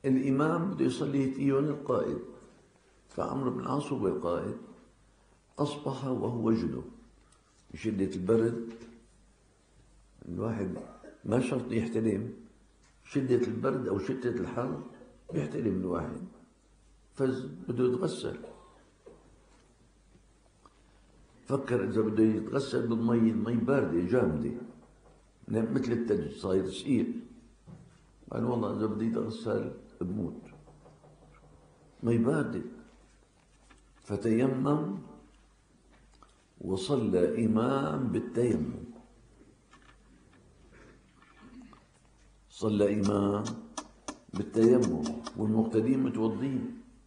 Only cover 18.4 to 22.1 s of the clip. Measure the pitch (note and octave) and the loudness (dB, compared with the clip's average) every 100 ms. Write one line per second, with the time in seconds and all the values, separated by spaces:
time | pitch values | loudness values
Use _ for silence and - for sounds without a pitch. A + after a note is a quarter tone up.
18.4 | - - - - - _ - - - - | -14 -18 -20 -20 -20 _ -20 -20 -20 -20
19.4 | _ - _ _ _ _ _ - _ _ | _ -20 _ _ _ _ _ -20 _ _
20.4 | _ _ - _ _ _ _ - - - | _ _ -20 _ _ _ _ -20 -20 -20
21.4 | - C3+ - B2 G#2+ G#2+ G#2+ | -4 -4 0 0 2 2 2